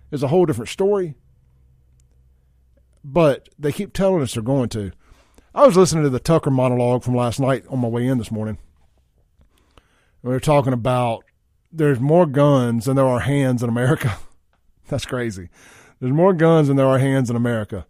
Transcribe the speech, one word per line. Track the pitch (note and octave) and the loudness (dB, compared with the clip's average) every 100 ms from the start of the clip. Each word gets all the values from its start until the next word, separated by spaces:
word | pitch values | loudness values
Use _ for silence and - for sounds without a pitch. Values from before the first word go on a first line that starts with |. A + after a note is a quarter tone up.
| - | -12
is | C#3+ | -6
a | C3+ | 0
whole | F3+ E3 | 2 2
different | A#2+ A2+ | -2 -6
story. | - G3 G3+ F3 - _ _ _ _ _ _ _ _ _ _ _ _ _ _ _ _ _ _ C#3+ | -2 0 0 -4 -10 _ _ _ _ _ _ _ _ _ _ _ _ _ _ _ _ _ _ -6
But | D3+ D#3 B2 _ - | 2 2 2 _ -8
they | D3 | -6
keep | - G3+ | -6 -8
telling | - G3 F3+ | 0 2 2
us | B2+ | -2
they're | A#2 | -4
going | A2 C#3 A#2 | -2 0 -2
to. | A2+ G2 - _ - _ _ _ | -4 -10 -12 _ -20 _ _ _
I | - C#4 | 2 4
was | F3+ | 6
listening | F3+ D#3+ D3 | 2 2 -2
to | |
the | B2 | -2
Tucker | - D#3+ D3 | 0 0 0
monologue | C3 B2+ B2 B2 B2 | 0 0 0 0 -2
from | B2+ B2 | -2 -2
last | A#2+ A2+ | -2 -2
night | C3 B2+ - | -2 -2 -6
on | C3 | -6
my | A#2+ | -4
way | A#2+ B2 | -2 -2
in | C3 | -2
this | G#2+ | -4
morning. | A2 A2 G#2+ - _ _ _ _ _ _ _ _ _ _ _ _ _ _ _ | -6 -8 -10 -16 _ _ _ _ _ _ _ _ _ _ _ _ _ _ _
We | A#2+ | -6
were | B2+ | -4
talking | D#3 D3 C3 | 2 2 2
about | A#2+ B2+ B2+ B2 G#2+ _ _ _ _ _ | -2 -2 -2 -2 -4 _ _ _ _ _
there's | D#3+ D3 B2 | -2 0 2
more | C#3 E3+ E3 | 2 4 4
guns | C3 D3 C#3 A#2+ A#2 C3 | 4 4 4 2 -2 0
than | C3+ | 2
there | C3 | 2
are | B2 | 0
hands | B2+ C#3+ C3 B2 | 0 0 0 0
in | A#2+ | -2
America. | A#2 B2+ D#3 B2 F#2+ - _ _ | 0 0 0 -2 -6 -14 _ _
<laughs> | _ _ _ - | _ _ _ -10
That's | C3+ - | -8 -6
crazy. | B2+ A#2 F#2+ F2 _ - - _ - | -6 -6 -8 -16 _ -20 -20 _ -10
There's | B2+ | -2
more | D3 F#3 | 2 2
guns | F3 E3 E3 C#3+ | 4 4 4 4
than | C#3 | 2
there | C3+ | 2
are | C3 | 2
hands | C3+ C3+ A#2+ | 2 0 0
in | A#2+ | -2
America. | A#2+ A2+ G#2 G2+ | -2 -2 -6 -10